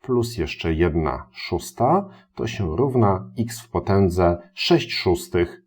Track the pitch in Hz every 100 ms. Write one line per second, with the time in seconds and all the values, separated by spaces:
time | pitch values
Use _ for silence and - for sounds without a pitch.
0 | - 123 117 95 73 - 85 80 85 80
1 | 73 64 - - - 87 - - 120 185
2 | 196 - _ - 120 - 90 78 139 123
3 | 104 92 - - 117 - - 87 - 98
4 | 98 85 87 85 - - - 170 - -
5 | - 85 - 90 85 -